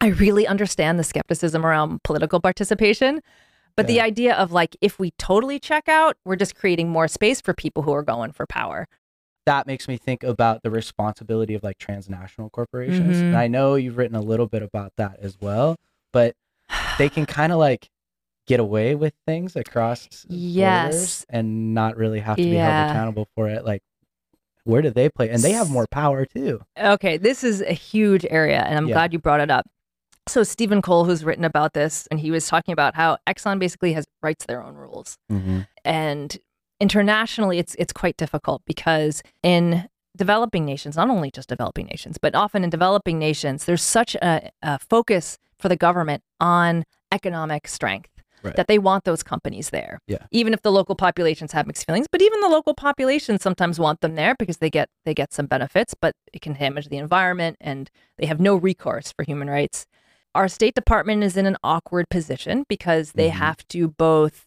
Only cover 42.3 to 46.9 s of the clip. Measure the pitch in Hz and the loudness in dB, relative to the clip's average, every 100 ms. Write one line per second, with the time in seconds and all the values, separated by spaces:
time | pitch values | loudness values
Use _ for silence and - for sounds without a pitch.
42.3 | 156 208 202 180 160 180 202 190 165 156 | 0 0 0 -2 0 2 2 0 -2 0
43.3 | 151 143 135 - 175 - 226 240 202 180 | -2 -4 -4 -2 0 2 0 0 0 0
44.3 | 160 - - 156 139 - 233 233 214 - | 0 -4 -10 -6 -6 0 2 2 0 -2
45.3 | - _ _ 190 180 170 175 156 143 _ | -14 _ _ -2 2 2 2 -2 -4 _
46.3 | - 170 175 170 170 - | -2 2 4 4 0 -4